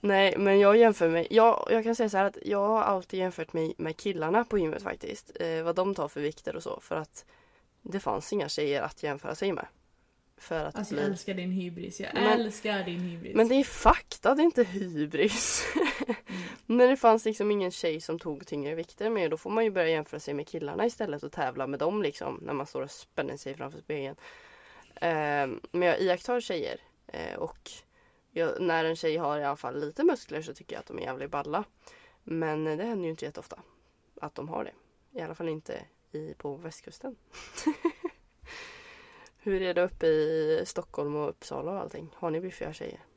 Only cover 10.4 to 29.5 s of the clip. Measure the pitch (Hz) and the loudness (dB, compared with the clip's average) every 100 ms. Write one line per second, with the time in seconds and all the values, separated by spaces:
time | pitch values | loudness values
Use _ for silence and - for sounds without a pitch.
10.4 | - 165 151 151 202 143 147 185 - 185 | -8 -6 -6 -6 -6 -2 -2 -2 -6 -6
11.4 | 180 185 180 170 180 - 196 - 214 214 | -4 -4 -4 -8 -12 -10 -6 2 4 4
12.4 | 220 - 214 202 180 175 180 170 - - | 2 -4 -4 -2 -2 -4 -6 -8 -2 4
13.4 | 226 262 269 - 214 - - - - 277 | 6 6 4 4 6 6 2 0 2 6
14.4 | 330 330 214 190 190 160 151 156 196 214 | 6 6 2 2 -4 -2 -2 4 2 2
15.4 | - - - 311 311 - - 233 - 185 | -2 -2 -2 0 0 -2 -4 -4 -6 -10
16.4 | 170 - - 233 247 269 233 220 220 214 | -10 -14 0 6 8 8 6 6 4 0
17.4 | 208 208 185 - 175 156 - 165 170 147 | 2 2 0 -2 -2 -2 -4 -6 -4 -8
18.4 | - 147 143 165 165 - 214 220 165 156 | -6 -6 -4 -6 -8 -4 -2 0 0 -2
19.4 | 185 220 226 190 160 160 151 143 - 143 | -2 2 2 2 2 2 -2 -8 -6 -6
20.4 | 156 165 147 165 220 - 208 147 143 - | -6 -6 -6 0 -2 0 -6 -6 -8 -4
21.4 | 139 127 135 139 151 208 175 - - 131 | -4 -2 -6 0 0 0 -2 -4 -8 -8
22.4 | 165 139 143 - 135 - - - 139 139 | -6 -6 -6 -6 -8 -12 -14 -6 -6 -6
23.4 | - - 135 151 - 151 135 143 - - | -10 -10 -12 -14 -8 -6 -6 -10 -18 -20
24.4 | - - - - - - 170 160 151 143 | -20 -20 -20 -20 -20 -4 0 0 0 0
25.4 | 135 120 - 175 175 156 190 180 - 247 | 0 -4 -6 0 2 4 2 0 0 -4
26.4 | 233 180 - - _ _ - - 80 - | -2 -4 -4 -8 _ _ -14 -10 -8 -8
27.4 | - - - - _ _ _ _ _ - | -8 -10 -20 -20 _ _ _ _ _ -4
28.4 | 165 - 180 165 160 165 160 156 151 147 | -2 0 0 0 0 0 -2 0 -2 -2
29.4 | 143 | -2